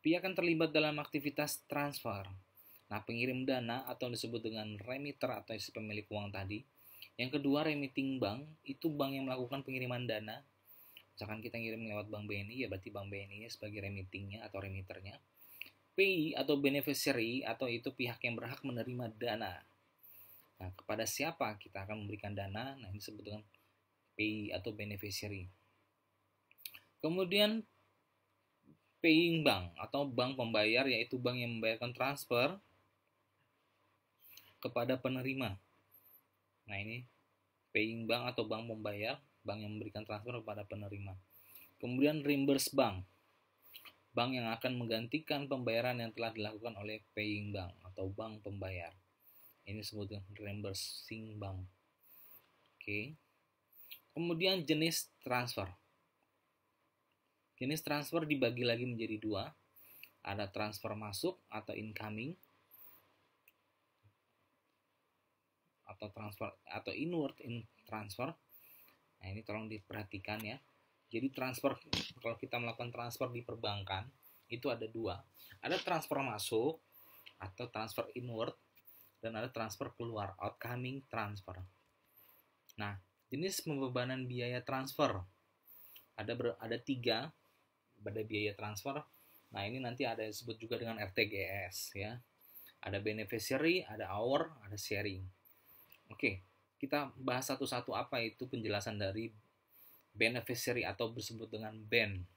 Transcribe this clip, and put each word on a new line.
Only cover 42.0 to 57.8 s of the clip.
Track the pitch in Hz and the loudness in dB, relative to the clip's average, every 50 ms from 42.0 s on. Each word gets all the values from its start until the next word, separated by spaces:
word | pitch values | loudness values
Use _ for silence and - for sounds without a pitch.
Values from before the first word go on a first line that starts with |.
| 139 147 151 156 139 | 6 6 6 4 4
reimburse | 143 147 139 139 143 139 135 - - 139 | 4 6 6 8 6 6 6 4 4 6
bank, | 135 127 110 95 92 92 - _ _ _ _ _ _ _ _ _ _ - - - - - - - _ _ _ _ | 6 6 6 4 -2 -8 -10 _ _ _ _ _ _ _ _ _ _ -20 -20 -20 -18 -20 -20 -20 _ _ _ _
bank | 117 120 131 131 127 | 2 2 2 2 0
yang | 117 113 | 0 0
akan | 113 113 - 127 127 | 0 0 0 0 0
menggantikan | 123 120 113 117 117 120 120 - 156 156 - 151 143 143 | 0 0 0 0 -2 0 -2 -4 -4 -2 0 -2 -2 0
pembayaran | 135 143 131 123 117 113 117 120 127 123 120 | 0 -2 0 2 2 2 4 2 2 0 0
yang | 117 117 | -2 -4
telah | - 117 117 113 113 | -2 -2 -2 -2 0
dilakukan | 110 104 107 110 104 113 117 110 | -2 -4 -4 -4 -6 -8 -8 -6
oleh | 95 104 107 107 107 - _ _ | -6 -6 -6 -6 -8 -10 _ _
paying | 107 107 104 104 104 104 104 101 | -2 0 0 0 -2 -2 -2 -4
bank | 98 92 90 - - - | -4 -4 -6 -10 -12 -18
atau | 92 95 - 95 95 | -12 -4 -4 -2 -2
bank | 98 101 110 113 107 107 | -2 -4 -6 -6 -8 -8
pembayar. | 101 101 101 98 95 95 95 87 85 82 - - _ _ _ _ _ - - - - - _ _ _ 101 | -8 -8 -6 -4 -4 -4 -4 -6 -8 -10 -12 -16 _ _ _ _ _ -20 -20 -20 -20 -20 _ _ _ -8
Ini | 104 107 101 | -8 -6 -6
disebut | - 107 104 101 98 107 | -6 -4 -4 -4 -4 -6
dengan | 98 95 98 98 | -8 -10 -12 -12
reimbursing | - 107 101 101 104 104 98 98 - - - - - - - 110 110 110 110 107 | -8 -6 -6 -4 -4 -4 -4 -4 -4 -6 -6 -8 -10 -10 -8 -8 -8 -8 -8 -8
bank. | 104 104 95 95 92 92 92 _ _ _ _ _ _ _ - - - - - - - - _ _ _ _ _ _ _ | -6 -4 -4 -4 -4 -6 -8 _ _ _ _ _ _ _ -20 -20 -20 -20 -20 -20 -20 -20 _ _ _ _ _ _ _
Oke. | - 104 104 104 107 143 156 - _ _ _ _ _ _ _ _ _ _ _ - - - - - _ _ _ | -6 -4 -2 -2 -4 -6 -10 -14 _ _ _ _ _ _ _ _ _ _ _ -20 -18 -18 -18 -18 _ _ _
Kemudian | 151 170 170 170 160 180 190 190 185 151 | -2 0 2 2 4 4 4 4 4 4
jenis | 135 156 151 160 165 160 - - - _ _ | 4 6 6 6 4 4 2 -2 -4 _ _
transfer. | - 127 123 123 123 120 - 107 95 90 92 - _ _ _ _ _ _ _ _ _ _ _ _ _ _ _ _ _ _ _ _ _ _ _ _ _ _ _ _ _ _ _ _ _ _ _ | -2 0 2 2 2 0 0 -2 -2 -2 -6 -14 _ _ _ _ _ _ _ _ _ _ _ _ _ _ _ _ _ _ _ _ _ _ _ _ _ _ _ _ _ _ _ _ _ _ _
Jenis | - 131 131 151 160 | -2 0 0 0 0